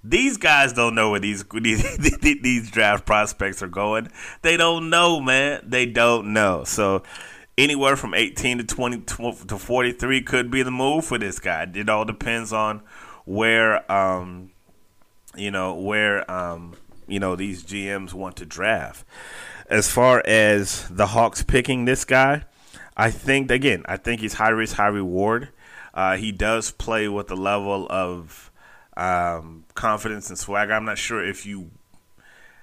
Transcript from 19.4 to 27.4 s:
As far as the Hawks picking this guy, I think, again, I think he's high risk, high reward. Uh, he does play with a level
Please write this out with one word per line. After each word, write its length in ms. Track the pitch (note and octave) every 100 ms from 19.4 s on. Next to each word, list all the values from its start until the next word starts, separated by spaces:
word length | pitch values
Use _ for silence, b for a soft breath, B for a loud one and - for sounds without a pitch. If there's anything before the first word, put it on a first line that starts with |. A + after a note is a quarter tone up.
| B B -
As 200 | G#2+ -
far 340 | B2 B2+ B2 -
as 640 | A2 G#2+ G#2 F#2+ - -
the 180 | F2+ G2
Hawks 360 | A2+ A2+ -
picking 420 | - C3 B2 B2+ A#2+
this 200 | C3 -
guy, 400 | C3 C3+ D3 - B B B B -
I 160 | A2
think, 400 | - C3 C#3 C3
again, 320 | B2+ C#3 F2+ -
I 120 | F#2+
think 240 | A#2 A#2
he's 120 | G#2+
high 160 | - A2
risk, 280 | A2 A2 -
high 100 | G#2
reward. 640 | G2+ F#2 F#2 G#2 A#2 C#3 B B B B
Uh, 220 | - F#2+ F#2+
he 160 | A2
does 400 | F#2 G#2+ A2+ G#2+
play 360 | - - A2+ G#2+
with 220 | G2+ G2+
a 60 |
level 500 | F#2